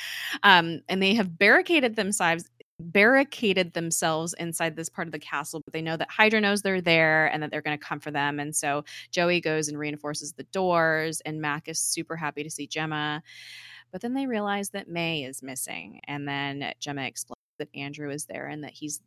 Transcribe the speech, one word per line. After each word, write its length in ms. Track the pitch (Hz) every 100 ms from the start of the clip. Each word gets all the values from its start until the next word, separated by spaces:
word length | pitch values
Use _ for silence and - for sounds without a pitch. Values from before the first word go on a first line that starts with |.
| - - - 285
Um, 380 | 202 180 165 160 -
and 120 | 190
they 120 | 190 226
have 220 | 190 165
barricaded 580 | 202 285 359 330 247 220
themselves, 540 | 190 202 175 165 - _ _ -
barricaded 920 | 170 196 214 269 277 - 220 185 175
themselves 600 | 170 165 - 170 160 165 -
inside 380 | 170 165 165 160
this 140 | 165
part 180 | - 170
of 40 |
the 80 | 160
castle, 420 | - 147 160 160 -
but 60 |
they 80 | 160
know 140 | 160 160
that 120 | -
Hydra 300 | - 214 220
knows 200 | 202 202
they're 200 | 196 185
there 460 | 175 165 160 156 156
and 140 | 156
that 100 | 151
they're 100 | 151
gonna 160 | 156 147
come 220 | - 147
for 120 | 151
them. 280 | 147 143 147
And 160 | 147 156
so 280 | 147 147 151 - -
Joey 280 | - 175 175
goes 300 | 160 156 151
and 80 | 147
reinforces 540 | 151 147 147 151 147
the 100 | - -
doors, 760 | 190 185 170 160 156 160 156
and 200 | - 156
Mac 260 | 151 147 160
is 100 | 160
super 360 | - - 160 165
happy 260 | 151 147
to 60 | 156
see 160 | - 143
Gemma. 560 | 156 156 151 151 151 - - - - - - -
But 100 | 185
then 120 | 240
they 140 | 269 269
realize 440 | 220 208 202 202
that 180 | 196 -
May 340 | 170 165 160
is 180 | 131 135
missing, 580 | 131 131 - - 85 - -
and 200 | 143 143
then 460 | 139 139 139 123 -
Gemma 240 | 143 143
explains 320 | 131 - - 127 _ -
that 100 | 147 -
Andrew 340 | 139 143 147
is 140 | 143 -
there 220 | - 139
and 160 | 151 143
that 60 |
he's 280 | - 151 147